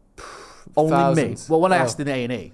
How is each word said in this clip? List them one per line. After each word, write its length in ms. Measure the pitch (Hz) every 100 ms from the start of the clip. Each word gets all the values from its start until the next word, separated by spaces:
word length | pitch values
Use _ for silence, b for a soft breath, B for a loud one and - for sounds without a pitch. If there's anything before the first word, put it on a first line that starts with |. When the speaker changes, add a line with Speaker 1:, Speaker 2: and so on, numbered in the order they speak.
| _ - B B B B B -
Speaker 1:
Only 140 | 156
Speaker 2:
Thousands. 580 | 139 139 135 117 117 -
Speaker 1:
me. 40 |
Well, 80 | 160
when 120 | 185
I 60 | 175
Speaker 2:
Oh. 40 |
Speaker 1:
asked 180 | 156 135
in 80 | 143
A 160 | 131
and 80 | 120
E, 40 | 117 78